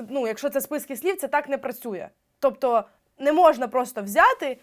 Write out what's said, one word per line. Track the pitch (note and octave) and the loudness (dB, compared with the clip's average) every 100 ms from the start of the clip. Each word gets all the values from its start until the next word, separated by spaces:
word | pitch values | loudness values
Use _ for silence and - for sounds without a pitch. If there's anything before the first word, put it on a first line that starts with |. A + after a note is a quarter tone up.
| G#3+ | -8
ну, | C4+ A3+ | -4 -4
якщо | G#3+ C#4+ | -4 -4
це | C#4 | -4
списки | - D4 - A#3+ | -4 -6 -6 -6
слів, | F4 G4 | -4 -4
це | C4+ | -2
так | D4 D4 | -2 -2
не | C4+ | -6
працює. | C4 B3 A#3+ F#3 - _ _ - | -6 -10 -10 -10 -12 _ _ -2
Тобто, | C4+ G#3+ B3+ A#3 G3+ _ _ - | -2 0 0 0 0 _ _ -4
не | C4+ | 0
можна | D#4 E4+ B3 A#3+ | 6 6 6 0
просто | B3+ B3 A3 | -4 -4 -6
взяти | G3 A3 G#4 B4+ D4 A#3+ | -4 4 4 4 -4 -8